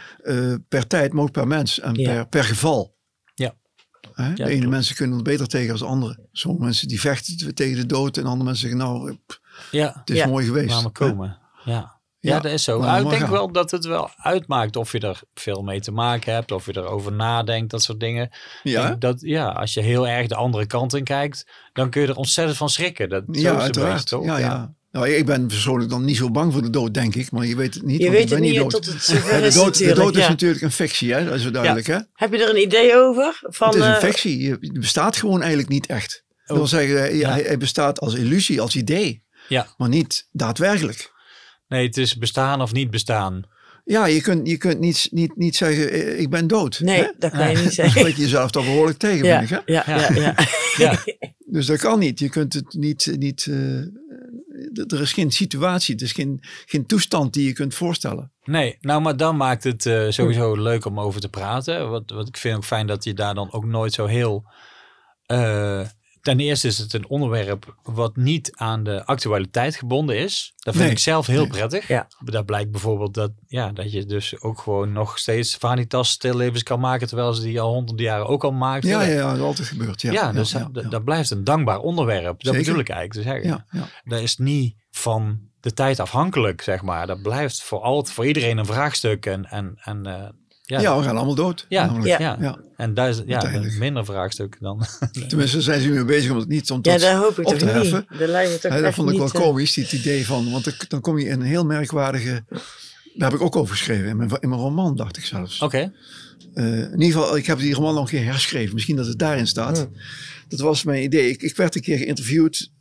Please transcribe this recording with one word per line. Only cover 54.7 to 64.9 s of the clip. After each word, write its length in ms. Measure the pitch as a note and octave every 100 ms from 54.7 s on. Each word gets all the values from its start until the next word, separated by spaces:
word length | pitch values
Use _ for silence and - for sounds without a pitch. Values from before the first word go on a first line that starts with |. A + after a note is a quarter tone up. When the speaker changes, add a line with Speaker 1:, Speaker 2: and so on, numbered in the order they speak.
| A3+ C4+
Speaker 1:
d-, 60 |
er 100 | D3
is 120 | C#3
geen 180 | - D#3
situatie, 640 | - G3 C#3+ F3+ F3+ - A2+
er 60 |
is 100 | B2
geen, 280 | - C#3 C3+ - - -
geen 200 | D3+ C3
toestand 480 | G#3+ - - C3+
die 140 | C#3+ C#3
je 60 |
kunt 200 | B2+ C#3 -
voorstellen. 560 | F3 E3+ - - C3+ _
Speaker 3:
Nee, 340 | - D#3 C3 -
nou, 200 | C#3 D3+
maar 160 | D#3+ C3+
dan 200 | D#3+ D#3
maakt 260 | C3 B2
het, 220 | C3 A#2 B2
eh, 200 | A2+ G#2+
sowieso 440 | G#2 A#2 A#2 A2+ G#2+
Speaker 1:
Hm. 60 |
Speaker 3:
leuk 240 | A2 A#2 G#2+
om 140 | G2+
over 220 | G#2 G2+
te 80 | G2+
praten. 600 | - G2 B2 C3+ E3+ B2
Wat, 140 | A2+ A2
wat 180 | A2 A2
ik 100 | -
vind 180 | A#2+ A2
ook 100 | G2+
fijn 220 | A2+ G#2+
dat 160 | G#2
je 100 | A2+
daar 220 | G2+ G#2 G2+
dan 160 | G2
ook 140 | A2+ A2
nooit 280 | A2+ A2
zo 120 | G#2 G#2
heel, 400 | A#2 A#2+ G#2 G#2+ - - - -